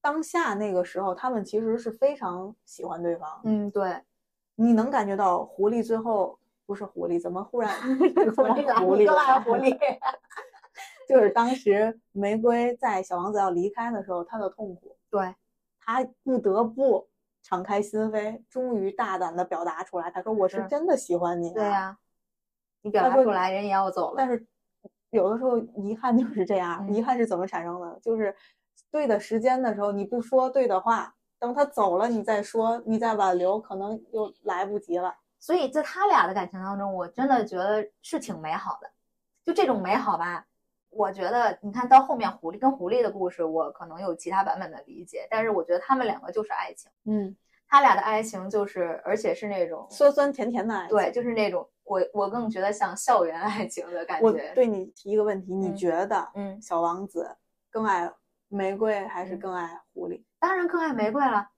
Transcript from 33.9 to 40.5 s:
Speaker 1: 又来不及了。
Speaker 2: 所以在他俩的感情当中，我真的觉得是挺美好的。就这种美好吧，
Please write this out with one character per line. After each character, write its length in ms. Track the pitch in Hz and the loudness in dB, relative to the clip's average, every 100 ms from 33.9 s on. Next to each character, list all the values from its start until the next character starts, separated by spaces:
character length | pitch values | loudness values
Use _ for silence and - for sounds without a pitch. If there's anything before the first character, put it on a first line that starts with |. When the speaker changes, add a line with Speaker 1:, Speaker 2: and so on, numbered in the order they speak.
| 220 226 | -8 -8
Speaker 1:
又 200 | 226 208 - | -6 -6 -6
来 220 | 208 180 196 | -6 -4 -4
不 120 | 208 | -6
及 200 | 202 175 | -4 -4
了。 160 | 180 - _ _ | -2 -6 _ _
Speaker 2:
所 160 | - | -2
以 140 | 349 269 | 0 0
在 140 | 302 | -2
他 240 | 294 359 403 | -4 -2 2
俩 200 | 330 175 | 4 4
的 80 | |
感 160 | 190 175 | -2 -6
情 100 | 185 | -8
当 160 | 190 202 | -8 -6
中， 140 | 196 | -4
我 140 | 185 180 | -4 -6
真 220 | - 269 | -4 2
的 160 | 254 | 2
觉 120 | 208 180 | 2 -2
得 300 | 190 214 208 _ | 0 -2 -4 _
是 160 | - 311 | -8 -8
挺 200 | - 160 | -6 -8
美 120 | 156 | -6
好 260 | 175 185 - | -6 -6 -10
的。 100 | - _ _ _ _ _ | -12 _ _ _ _ _
就 80 | - | -2
这 140 | 339 330 | 0 2
种 140 | 220 | 0
美 140 | 180 | 0
好 220 | 214 208 170 | 0 0 -2
吧， 300 | 170 175 - | -2 -6 -12